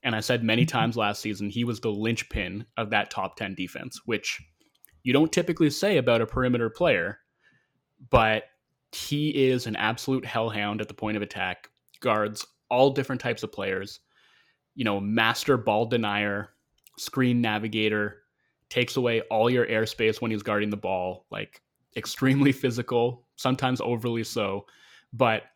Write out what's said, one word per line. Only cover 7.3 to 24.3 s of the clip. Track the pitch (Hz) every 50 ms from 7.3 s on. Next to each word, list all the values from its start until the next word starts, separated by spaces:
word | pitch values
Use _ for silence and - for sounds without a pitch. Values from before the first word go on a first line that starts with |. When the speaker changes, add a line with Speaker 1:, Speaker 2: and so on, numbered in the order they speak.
| _ _ _ _ _ _ _ _ _ _ _ _ _ _ 131 -
Speaker 1:
but | - 120 110 110 110 110 - _ _ _ _ _ _ _ _ _
he | - - - - 147 147 151 151 - 143 135 131
is | 131 127 123
an | 117 107
absolute | - 101 107 113 - - - 131 131 123
hellhound | 120 - 117 113 117 104 104 104 104 104 110
at | 107 -
the | -
point | - - 107 107
of | 104
attack, | 101 - - 101 95 92 90 - - - _ _ _ _ - _
guards | - 123 107 107 104 107 107 - - _ _ _ _ _
all | 123 123 135 139
different | 135 143 127 - 131 123
types | - 123 117 -
of | - 110
players, | - - 98 98 95 95 98 104 - - _ _ _ _ _ _ _ _ _ _ _ _ _ _ _
you | - 117
know, | 110 101 101
master | 101 101 107 117 113 113 117 - - - 139
ball | 123 107 113 104 107 117
denier, | 113 123 117 113 104 101 104 104 104 101 101 107 - _ _ _ _ _ _ _ - _ -
screen | - - - 135 127 123 123 120
navigator, | 117 113 107 107 107 113 107 110 107 107 107 107 104 101 - - _ _ _ _ _ _ _ _ _ _
takes | - 127 123 - -
away | 139 123 120 117 113
all | 113 - 110 110 110 120
your | 127 123 117
airspace | - 113 110 110 110 - - 113 110 107 -
when | - 113
he's | 110 104 101
guarding | 117 104 104 104 104
the | 104
ball, | 98 - 95 95 92 90 92 90 - _ _
like, | - 104 104 - _ - _ _ _ _ _ _ _
extremely | 123 113 - - - 135 131 131 139 139 143
<laughs> |
physical, | 131 - - 131 117 123 120 - 123 120 120 123 123 - _ _ _
sometimes | - - 131 131 127 139 127 127 123
overly | - 120 120 113 110 120 117 117
so, | 110 -